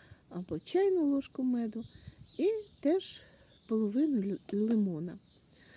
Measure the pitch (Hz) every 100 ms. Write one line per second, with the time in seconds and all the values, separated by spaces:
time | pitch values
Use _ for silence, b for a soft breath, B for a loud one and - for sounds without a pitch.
0 | b b b 175 185 160 - 359 392 370
1 | 294 277 - - 254 240 226 220 - B
2 | B B B - 392 440 415 - 285 381
3 | - - - b b b - 220 208 233
4 | 311 247 196 190 - 202 220 226 196 156
5 | 175 185 - _ _ B B